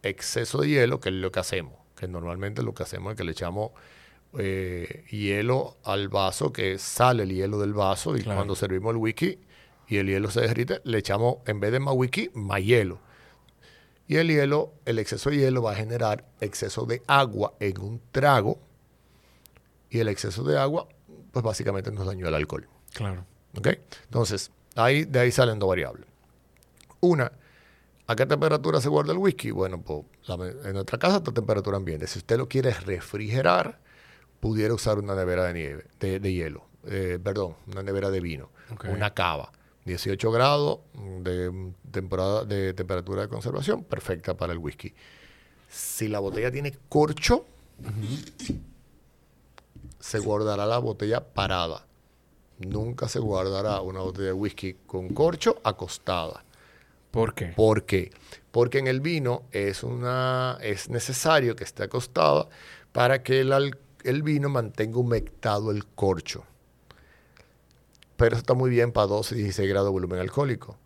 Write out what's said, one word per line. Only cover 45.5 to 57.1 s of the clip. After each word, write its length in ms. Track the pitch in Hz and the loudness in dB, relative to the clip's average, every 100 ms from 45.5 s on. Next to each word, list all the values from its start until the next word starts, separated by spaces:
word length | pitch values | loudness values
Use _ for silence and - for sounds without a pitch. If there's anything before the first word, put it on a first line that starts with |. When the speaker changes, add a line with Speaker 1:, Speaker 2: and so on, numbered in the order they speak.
| _ _ | _ _
Speaker 1:
Si 400 | - - - 107 | -12 -10 -4 -4
la 100 | 104 | -2
botella 320 | 98 92 120 | -2 -2 -2
tiene 220 | 131 143 139 - | -2 -6 -8 -2
corcho, 560 | 151 151 156 - 247 - - - - | 2 2 2 2 2 2 -20 -20 -18
Speaker 2:
Ujú. 840 | - 107 107 143 - - - - - - _ _ _ _ _ _ _ - _ - - - | -10 -8 -6 -6 -10 -14 -8 -8 -8 -20 _ _ _ _ _ _ _ -20 _ -20 -20 -18
Speaker 1:
se 200 | - 110 | -6 -4
guardará 460 | 104 104 107 101 104 | 0 0 0 0 0
la 120 | 117 | 0
botella 440 | 123 104 104 117 - | 0 -4 0 0 -2
parada. 520 | - 95 92 82 78 - _ _ _ _ _ _ _ | -2 0 2 -2 -6 -14 _ _ _ _ _ _ _
Nunca 480 | 95 104 113 123 123 | -6 -4 -4 -4 -4
se 120 | - | -2
guardará 600 | 110 95 95 98 104 101 | -2 0 0 0 0 -2
una 180 | 95 95 | -4 -6
botella 280 | 95 95 98 | -6 -4 -4
de 60 | |
whisky 420 | 95 101 - 95 90 _ | -2 -2 -4 -10 -10 _
con 220 | 92 92 | -8 -4
corcho 520 | 104 160 160 233 - | 2 2 4 2 2
acostada. 800 | 113 98 90 - - 90 82 - - _ - - _ _ _ | 0 -2 -8 -10 -4 -2 -2 -8 -18 _ -20 -20 _ _ _